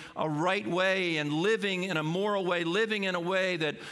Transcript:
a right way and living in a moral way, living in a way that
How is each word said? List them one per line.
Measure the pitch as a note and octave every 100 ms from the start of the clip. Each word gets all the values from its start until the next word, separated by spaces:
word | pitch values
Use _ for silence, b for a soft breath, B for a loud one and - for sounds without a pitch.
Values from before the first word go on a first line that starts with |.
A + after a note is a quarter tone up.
| B B
a | D#3
right | D3+ F3+ G3 G#3
way | F3 F#3+ F#3+ F3 D#3+
and | D3
living | D3+ F#3+ A3 G3 F#3
in | F#3+ D#3+
a |
moral | D#3 F3 G#3 G3+
way, | F3+ F3
living | E3 F#3 A3+ G#3+
in | G3
a | F3+
way | E3+ F#3+ F#3 F3
that | D3+ - B